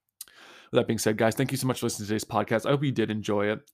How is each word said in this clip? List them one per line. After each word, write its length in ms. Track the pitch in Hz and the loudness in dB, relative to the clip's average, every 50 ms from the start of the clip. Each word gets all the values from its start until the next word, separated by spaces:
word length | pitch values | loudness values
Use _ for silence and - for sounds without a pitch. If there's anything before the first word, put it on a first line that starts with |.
| _ _ _ _ - - _ - - - - - - - | _ _ _ _ -20 -20 _ -20 -20 -20 -20 -20 -16 0
With 80 | - 123 | 0 0
that 80 | 117 - | 2 2
being 120 | 117 107 | 0 0
said, 180 | - 110 107 104 | 2 0 2 4
guys, 180 | 117 113 107 | 2 2 2
thank 160 | - 139 131 | 2 0 -2
you 60 | 135 131 | -2 -2
so 100 | 131 131 | -2 -2
much 120 | 120 - | -2 0
for 60 | - | -2
listening 220 | 117 - - 104 98 | -4 -4 -4 -4 -4
to 60 | 107 | -4
today's 120 | 107 - | -4 -4
podcast. 400 | - - 107 104 - 117 110 104 | -2 0 0 0 2 0 0 2
I 60 | - | 0
hope 120 | 143 139 147 | 0 0 0
you 80 | 139 | -2
did 200 | 120 110 110 107 | 0 0 0 -2
enjoy 400 | 107 107 98 - 104 101 101 104 | -2 -4 -2 -2 0 0 2 0
it. 200 | 107 - - _ | -2 -4 -6 _